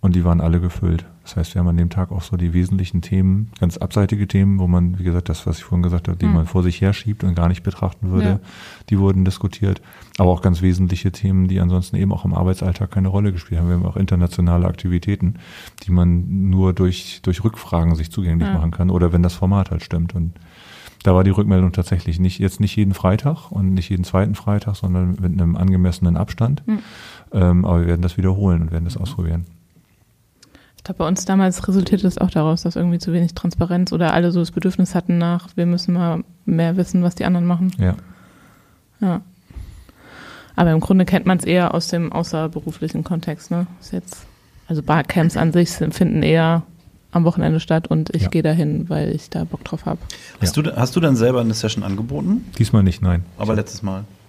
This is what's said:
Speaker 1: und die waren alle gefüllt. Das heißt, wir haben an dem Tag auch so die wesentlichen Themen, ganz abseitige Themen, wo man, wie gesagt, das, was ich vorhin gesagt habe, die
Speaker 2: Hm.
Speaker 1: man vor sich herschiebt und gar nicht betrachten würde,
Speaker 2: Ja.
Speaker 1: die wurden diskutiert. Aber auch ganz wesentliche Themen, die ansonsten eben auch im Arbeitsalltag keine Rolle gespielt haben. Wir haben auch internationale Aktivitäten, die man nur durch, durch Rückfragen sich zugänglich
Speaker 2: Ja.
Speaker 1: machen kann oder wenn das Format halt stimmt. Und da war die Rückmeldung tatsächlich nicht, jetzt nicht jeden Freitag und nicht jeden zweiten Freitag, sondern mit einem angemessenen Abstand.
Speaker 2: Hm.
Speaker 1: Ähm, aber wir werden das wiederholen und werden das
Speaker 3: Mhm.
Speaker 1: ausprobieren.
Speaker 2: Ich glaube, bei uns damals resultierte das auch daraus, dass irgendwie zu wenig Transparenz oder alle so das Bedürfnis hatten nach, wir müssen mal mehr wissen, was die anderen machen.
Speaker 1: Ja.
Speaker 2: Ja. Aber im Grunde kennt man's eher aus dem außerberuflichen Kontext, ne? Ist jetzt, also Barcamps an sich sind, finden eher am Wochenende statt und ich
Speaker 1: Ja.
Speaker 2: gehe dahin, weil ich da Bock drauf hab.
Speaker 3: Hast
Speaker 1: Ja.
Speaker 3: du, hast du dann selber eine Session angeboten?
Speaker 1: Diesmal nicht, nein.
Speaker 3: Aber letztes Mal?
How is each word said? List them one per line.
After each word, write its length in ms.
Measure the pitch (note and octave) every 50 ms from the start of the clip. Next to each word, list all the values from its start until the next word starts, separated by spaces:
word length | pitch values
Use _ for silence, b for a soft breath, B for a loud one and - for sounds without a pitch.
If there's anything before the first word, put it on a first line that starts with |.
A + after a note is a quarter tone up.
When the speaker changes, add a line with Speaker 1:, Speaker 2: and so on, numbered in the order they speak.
Speaker 1:
und 140 | - F#2 F2
die 100 | F2+ E2+
waren 180 | F2 E2+ E2+ D#2+
alle 180 | E2 E2 F2
gefüllt. 460 | E2+ F2 - - - F2 E2 E2 - - - - _
Das 140 | - -
heißt, 180 | - F2 - -
wir 60 | F#2+
haben 80 | F2 F2
an 100 | E2+ E2+
dem 100 | E2+ E2+
Tag 240 | - G2 F#2 F2+ -
auch 80 | D#2
so 160 | E2 - -
die 160 | F2 F2 F2 E2
wesentlichen 480 | F2+ F2+ F#2 G2+ F#2+ F#2 E2+ - F2+
Themen, 500 | E2 - - F#2+ F#2 F#2+ F#2 G2 G#2+ A2+ - -
ganz 200 | - F2 - -
abseitige 500 | - F2 - G#2 G2+ F#2+ G#2+ G2+ G2+ F#2+
Themen, 300 | - G2+ G2 G2 G2 F#2+
wo 80 | F#2
man, 320 | F2 F2 F2+ F2 F2 F2+ F#2
wie 60 | F2+
gesagt, 260 | F2+ E2+ F2 F2 -
das, 160 | E2+ - -
was 100 | - F2
ich 80 | - -
vorhin 180 | - - F2 F2
gesagt 240 | F2 E2+ F2 E2+ -
habe, 100 | F2+ F2
die 80 | -
Speaker 2:
Hm. 80 | E2+ E2+
Speaker 1:
man 120 | E2+ E2
vor 160 | E2+ - F#2 F2+
sich 200 | F2+ E2+ - -
herschiebt 420 | F#2+ G2 - - A2 G#2 - -
und 100 | F#2+ F2
gar 140 | E2+ E2+ E2+
nicht 140 | F2+ - -
betrachten 480 | - F#2+ - - F#2 - - - F#2
würde, 180 | F#2 F#2 F#2+ F#2+
Speaker 2:
Ja. 120 | F#2+ G#2 B B B B B B B B B -
Speaker 1:
die 80 | G#2+ G2
wurden 260 | G2 G2 G2 F#2 F#2+
diskutiert. 560 | F#2 F#2 - - G2+ - - - G2 F#2+ - B B B B B B B -
Aber 100 | F#2+ F2+
auch 140 | F2+ E2+ -
ganz 180 | F#2+ F2 E2
wesentliche 520 | F#2 F#2 F2+ F2 F#2+ F2 F2+ F2 - G2 F2+
Themen, 360 | - - G2 F#2+ F#2+ F#2 F#2
die 120 | F#2 F#2
ansonsten 360 | F2+ F2 F2+ F#2 F#2 - -
eben 160 | F#2+ G2 F#2+ G2
auch 140 | F2+ -
im 80 | F#2 F2+
Arbeitsalltag 560 | F2 F2+ F#2 F#2 - - F#2+ F#2 - G2+ F#2
keine 180 | - G#2 F#2+ F#2+
Rolle 240 | F#2 G2+ G2+ G#2 F#2+
gespielt 260 | F2 - - - E2
haben. 100 | E2+ F2
Wir 80 | F2
haben 100 | F2 F2
auch 100 | F2+ F2+
internationale 680 | G2 F#2+ F#2+ F#2+ F2 F2+ E2+ - - F2 F2 F2 F2 F2
Aktivitäten, 680 | F2+ F2 - - F#2 F2+ F2 F2 G#2 G2+ G2+ - F2 - B B B B B B B B B -
die 60 | - E2+
man 580 | F2+ F2 F2 F2 F2 F2 F2+ F#2 F#2+ F#2+ G2
nur 240 | F#2 F#2+ F#2+ F#2 F2+
durch, 460 | F2+ F#2+ F2+ F2+ - - - - - _
durch 200 | - F2 - F#2+
Rückfragen 520 | A2+ - - - - - E2+ E2 E2+ E2+
sich 180 | D#2+ D#2+ D#2+ -
zugänglich 360 | - G2 F2 E2 E2 E2 -
Speaker 2:
Ja. 40 | F#2+
Speaker 1:
machen 180 | E2+ D#2 E2 E2+
kann 180 | - F2 F2+
oder 240 | F2+ F2+ F2 E2+ E2+
wenn 80 | F2 E2+
das 100 | F2 -
Format 380 | - - F#2 G2 G2+ F#2+ -
halt 120 | E2+ E2 -
stimmt. 320 | - - E2 E2 E2+ -
Und 200 | F2+ E2 E2+ E2+ B B B B B B B B B B B B B -
da 120 | G2 F#2
war 100 | F2+ F#2+
die 60 | G2
Rückmeldung 420 | F#2+ F#2+ G#2 G#2 G2 F#2 F2+ F2+ E2
tatsächlich 480 | - F2+ - - F2+ - - E2 E2
nicht, 180 | F2+ F2+ F2+ -
jetzt 220 | - F#2+ - -
nicht 160 | G#2+ G2 -
jeden 160 | - G#2 G2 G2
Freitag 580 | - - F#2 F#2+ G#2+ - C#3 D#3 - - -
und 220 | - - G2 F#2 F#2+
nicht 160 | F#2+ F2+ -
jeden 160 | G2+ F2+ F2+
zweiten 300 | - - F#2 G2 G#2+ G#2
Freitag, 420 | - - - G#2 G#2 - - G2+
sondern 360 | - - F#2+ F2+ F2+ F#2 F2+ F2+ -
mit 120 | G2 F2+ E2+
einem 240 | F#2+ F2 E2+ E2+
angemessenen 640 | - F2+ F#2+ F#2+ F#2 F2+ F2+ F2+ - - F2 E2+ E2
Abstand. 440 | F#2+ - - - A#2 A#2+ C#3 D3+ -
Speaker 2:
Hm. 120 | - A3 G3+ B B B B B B B B B B -
Speaker 1:
Ähm, 320 | - F#2 F2+ F2 F2+ F2+
aber 160 | F2 F2 E2+
wir 60 | E2+
werden 160 | E2+ E2+ E2+ F2
das 160 | F2+ - -
wiederholen 420 | F#2 F#2 F#2 F#2+ G2+ F#2+ F2+ E2
und 100 | E2 D#2+ E2
werden 120 | E2 E2
das 120 | E2+ -
Speaker 3:
Mhm. 60 | - F2+
Speaker 1:
ausprobieren. 440 | - - - F2 E2 D#2+ E2+ E2+ - - _ _ _ _ _ _ _ _ _ _ _ _ _ _ _ _ b b b b b b b b
Speaker 2:
Ich 100 | b -
glaube, 120 | - F#3 -
bei 100 | E3+ D#3
uns 160 | F3+ - -
damals 420 | - F#3+ F#3+ F#3+ F#3 F3+ - -
resultierte 360 | - F#3 G3 F#3+ - - F#3+ G3
das 160 | F#3 F3+ -
auch 100 | - F#3
daraus, 300 | - - D3+ D#3 D#3+ E3+
dass 160 | - F3 F3
irgendwie 220 | - E3+ F3 E3+ E3+
zu 160 | E3 - E3
wenig 180 | F3 E3+ E3+ E3+
Transparenz 580 | - - F3+ E3+ - F3 F3 F3+ F3 F3+ F3+ -
oder 180 | E3 F3 D#3+ -
alle 180 | D#3+ F3 F3 E3+
so 80 | F3
das 100 | E3+ D#3+
Bedürfnis 440 | - - - F#3 F#3 - F#3 F3+ -
hatten 220 | F3 - - F3
nach, 320 | E3+ E3+ E3+ F3 F3 - - -
wir 80 | - F3
müssen 300 | F3 F3 F3 F3 - F3
mal 300 | F3 F3 E3+ E3 E3 - _ - _ _
mehr 320 | - F3 E3 E3 E3 E3+
wissen, 260 | F#3+ F3+ F3+ - F3+ F3
was 120 | F3 F3
die 100 | - -
anderen 220 | - F3+ F3 F3
machen. 260 | F3 F3 E3+ F3+ F#3 F3 -
Speaker 1:
Ja. 180 | G2 F#2 F2 B B B B B B B B B B B B B B B B B B _ _ _
Speaker 2:
Ja. 220 | A3 F#3+ F3 E3 - - _ B B B B B B B B B B B B B B B B B B B B B B B B
Aber 140 | - F3 E3+ D#3+
im 80 | D#3+
Grunde 240 | D#3+ - G3 F#3+ F#3
kennt 220 | F3+ - F#3 -
man's 180 | F#3 F#3 F3 C3
eher 300 | - E3 F3+ F3 E3+ -
aus 140 | E3+ E3+ -
dem 240 | - E3+ E3+ D#3 -
außerberuflichen 880 | - E3+ - - D#3+ D#3 D#3+ D#3+ D#3 C#3+ F3+ D3 - - D#3+ - E3 D#3
Kontext, 480 | - F3+ E3+ - - D3+ - - -
ne? 160 | F3 E3+ F3 F3 F3 -
Ist 120 | - - -
jetzt, 340 | F#3 - - - - - - - _ _ _ _ - _ _
also 140 | E3 D3+ D3+
Barcamps 540 | - D3+ E3 C#3+ - - F3+ D#3+ E3+ -
an 160 | - - E3 D#3
sich 200 | F3 F3 E3 -
sind, 220 | - E3 - D#3+
finden 280 | - F#3 E3+ - D#3+ -
eher 400 | - D#3 E3 E3 E3 E3+ E3+ E3 - - _ _ - _ - _ _
am 140 | - F3 E3
Wochenende 360 | G3 F3 - E3+ E3 D#3+ D#3+
statt 260 | - - E3 D#3+ E3 -
und 260 | D#3+ D#3+ D#3 - -
ich 80 | E3 G2
Speaker 1:
Ja. 40 | F2+
Speaker 2:
gehe 140 | - E3+ D3+
dahin, 460 | D#3 D#3 E3 E3 D3+ D3+ D#3 E3 E3+
weil 200 | D3+ D#3 D#3 - -
ich 160 | D#3 - -
da 140 | - E3 E3
Bock 200 | E3 - - -
drauf 220 | - - D#3+ -
hab. 120 | - E3 E3+ - B B B B B B B
Speaker 3:
Hast 160 | - F2+ -
Speaker 1:
Ja. 60 | D3 D#3
Speaker 3:
du, 140 | D#3+ -
hast 180 | - A#2+ B2+ -
du 40 | F3+
dann 160 | E3 D#3 C3+
selber 240 | A#2 A2 B2 B2+ B2
eine 140 | A#2 A2+ A2
Session 280 | A2 - A2+ G#2 - G2+
angeboten? 640 | G2 G2 G2 A2 A#2+ C#3 D3 - F3 G3+ B3 - - - -
Speaker 1:
Diesmal 240 | A#2 G#2+ - A3 G3+
nicht, 200 | F#2 F2+ - -
nein. 220 | F#2 F2+ E2+ F2 - - -
Speaker 3:
Aber 160 | G#2 G#2 A2
letztes 280 | G#2+ G2+ - - - -
Mal? 220 | G2+ F#2+ F#2+ G#2 G#2 - _ _